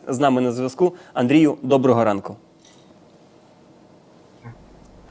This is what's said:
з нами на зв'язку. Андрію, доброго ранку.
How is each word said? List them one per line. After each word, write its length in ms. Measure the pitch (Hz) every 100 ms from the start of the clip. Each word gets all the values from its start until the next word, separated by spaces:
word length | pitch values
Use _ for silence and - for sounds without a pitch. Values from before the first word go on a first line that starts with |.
| -
з 120 | 127
нами 220 | 139 127
на 100 | 127
зв'язку. 420 | 120 127 - 180 175 -
Андрію, 440 | 131 123 151 151 -
доброго 420 | 127 135 127 117
ранку. 320 | 110 98 - 101 _ _ - - _ - _ _ _ _ _ _ _ - _ - _ _ _ _ - - - - - - -